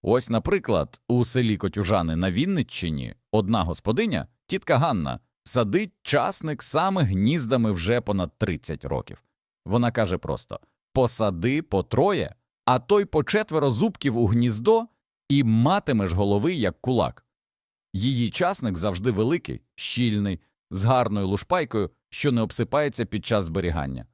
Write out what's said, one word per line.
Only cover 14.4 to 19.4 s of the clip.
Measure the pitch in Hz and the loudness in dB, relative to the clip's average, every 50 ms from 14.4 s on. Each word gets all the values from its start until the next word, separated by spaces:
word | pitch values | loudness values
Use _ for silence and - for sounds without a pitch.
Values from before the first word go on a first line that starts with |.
| 120 123 110 107 117 208 226 226 233 226 _ _ _ _ _ _ _ _ | 2 2 0 0 2 4 4 4 2 -4 _ _ _ _ _ _ _ _
і | 139 139 135 | 2 4 4
матимеш | 113 110 113 120 147 185 208 - - 135 110 98 90 | 4 4 4 4 4 2 2 0 0 0 0 0 0
голови, | 87 92 101 101 101 104 104 170 185 | 2 2 2 4 2 2 2 0 0
як | 156 110 185 - _ | 0 0 -2 -2 _
кулак». | - 127 127 117 92 60 - - _ _ _ _ _ _ _ _ _ _ _ _ _ _ | -4 0 2 2 0 0 -2 -10 _ _ _ _ _ _ _ _ _ _ _ _ _ _
Її | - 95 101 131 135 120 120 107 | -6 -2 -2 0 0 0 0 -2
часник | - - 185 175 202 - - 113 92 | 0 0 0 0 -2 -2 -4 -4 -4
завжди | 82 85 104 92 87 101 127 | -2 -2 -2 -4 -2 -2 -2
великий, | 110 95 110 123 165 175 | 0 2 2 0 0 -2